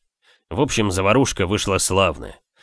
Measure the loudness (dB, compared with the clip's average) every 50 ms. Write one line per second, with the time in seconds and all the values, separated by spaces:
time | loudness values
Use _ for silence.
0 | _ _ _ _ _ _ _ _ _ -8 -4 -2 -2 -2 0 0 0 0 0 0
1 | 2 2 4 4 2 2 0 -2 -2 0 0 -2 -2 0 -2 0 0 0 2 2
2 | 2 2 0 -4 -10 -16 -16 -20 _ _ _ _